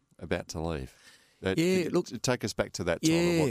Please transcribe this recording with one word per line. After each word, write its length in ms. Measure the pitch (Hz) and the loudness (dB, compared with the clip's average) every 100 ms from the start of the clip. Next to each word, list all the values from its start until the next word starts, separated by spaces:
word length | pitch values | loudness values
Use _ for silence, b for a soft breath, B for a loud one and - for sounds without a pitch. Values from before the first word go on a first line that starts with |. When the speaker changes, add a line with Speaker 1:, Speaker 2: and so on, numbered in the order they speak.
| _ - | _ -14
Speaker 1:
about 280 | 85 87 - | -4 -4 -4
to 100 | 85 | -6
leave. 340 | 82 78 65 - B B B B | -4 -4 -8 -14 B B B B
Uh, 100 | 95 95 | -2 2
Speaker 2:
Yeah, 180 | 170 185 | 2 2
Speaker 1:
could 60 | 170 | 2
you 40 | |
Speaker 2:
look 160 | 131 - | 0 -2
Speaker 1:
t-, 100 | 117 | -4
take 260 | - 123 | -2 0
us 100 | 110 | -2
back 200 | - 104 | -2 -4
to 100 | - | -2
that 180 | 87 85 | -2 0
time 120 | 160 | 2
and 240 | 165 175 170 | 2 2 2
Speaker 2:
Yeah. 80 | 147 | 0